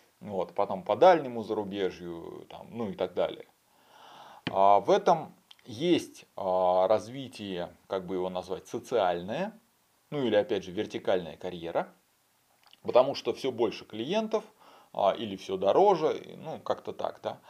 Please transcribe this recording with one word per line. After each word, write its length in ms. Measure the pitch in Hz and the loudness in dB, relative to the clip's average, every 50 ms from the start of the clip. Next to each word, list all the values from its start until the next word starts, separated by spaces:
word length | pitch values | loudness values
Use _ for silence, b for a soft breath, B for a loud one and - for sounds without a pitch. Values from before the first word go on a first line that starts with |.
| B B B _ | B B B _
вот, 340 | 113 107 98 92 85 - - | -12 -8 -4 -4 -4 -4 -2
потом 280 | - 101 104 101 92 | -2 -2 -2 -2 -8
по 140 | - - 104 | -2 -2 2
дальнему 480 | 120 165 185 175 160 - 123 120 113 104 | 6 8 8 8 6 2 -6 -8 -8 -6
зарубежью, 1000 | 107 107 107 101 92 101 101 95 87 87 87 87 87 82 82 85 85 - 78 - _ | -4 -4 -4 -4 -6 -4 -2 -2 -2 -4 -6 -12 -12 -12 -12 -12 -14 -14 -16 -18 _
там, 180 | - 95 - - | -20 -20 -18 -14
ну 200 | 98 117 113 98 | -10 -8 -8 -8
и 40 | 87 | -4
так 200 | 95 92 - - | -4 -4 -4 0
далее. 320 | 98 82 - - - - _ _ _ _ B B B B B B B B B B B B B B B B - | -2 -2 -2 -2 -10 -16 _ _ _ _ B B B B B B B B B B B B B B B B -2
А 300 | - 95 98 101 101 98 | 2 6 8 8 8 6
в 100 | 92 165 | 6 4
этом 440 | 190 208 196 190 170 151 127 - - _ _ _ - _ _ | 2 4 4 4 2 2 0 -10 -16 _ _ _ -20 _ _
есть, 640 | 123 107 117 165 175 160 127 - - - - - _ _ | -16 -10 -4 2 2 2 2 2 -4 -16 -20 -20 _ _
а, 540 | - 98 92 92 92 92 90 92 92 92 95 | -6 -2 0 2 4 4 4 4 4 6 4
развитие, 880 | 110 98 101 113 127 139 131 117 - - 104 98 92 87 87 85 - _ _ | 4 2 0 -6 -12 -12 -14 -14 -12 -12 -8 -8 -6 -6 -8 -8 -12 _ _
как 200 | - 101 95 90 | -6 -6 -6 -4
бы 100 | 90 95 | -4 -4
его 120 | 92 92 92 | -2 -2 -2
назвать, 360 | 92 92 87 90 90 82 - | -4 -6 -6 -6 -10 -10 -8
социальное, 840 | - - 113 - - 123 110 95 90 87 87 87 101 120 160 196 220 - - _ _ _ _ _ _ _ _ _ _ | -10 -10 -10 -8 -2 0 2 2 2 0 -2 -4 -6 -6 -6 -6 -6 -8 -16 _ _ _ _ _ _ _ _ _ _
ну 140 | 147 147 127 | -6 -2 0
или 100 | 113 107 | 2 4
опять 300 | 104 98 - 107 95 - | 2 2 2 -2 -4 -4
же 80 | 92 | -6
вертикальная 640 | 87 104 104 107 - - - 113 98 92 85 78 - | -6 -6 -6 -6 -6 -6 -2 0 0 0 -2 -6 -12
карьера, 520 | - - 92 90 85 82 82 - 147 190 190 _ _ _ _ _ _ _ _ _ _ _ _ _ _ _ _ _ _ | -10 -10 -10 -10 -8 -10 -6 -4 -4 -6 -6 _ _ _ _ _ _ _ _ _ _ _ _ _ _ _ _ _ _
потому 320 | - 104 - 120 131 139 - | -8 4 6 6 6 6 0
что 180 | - - 120 - | -4 -6 -6 -6
всё 180 | - - 135 | -4 -4 -6
больше 320 | 117 - - - - - - | 0 2 0 0 0 -6 -14
клиентов, 580 | - 107 110 117 151 202 226 220 220 226 208 - - B B B B B B B B | -14 -10 -8 -6 -2 -2 -2 -2 -2 -4 -4 -4 -8 B B B B B B B B
а, 220 | - - 101 95 85 | -2 2 2 2 2
или 200 | - 117 101 95 | 0 -6 -8 -8
всё 200 | 95 - - 190 190 | -10 -6 -6 -4 0
дороже, 800 | 190 98 107 160 196 208 185 156 156 131 101 - - - - - | 2 4 6 6 6 6 4 4 2 -2 -2 -2 -8 -14 -18 -14
ну 200 | - 160 135 - | -12 -12 -12 -12
как-то 320 | - - - - - - | -4 -4 -6 -4 -4 -12
так, 280 | - - - - - - | -8 -6 -6 -6 -6 -8
да, 160 | - 110 - - B | -10 -10 -10 -10 B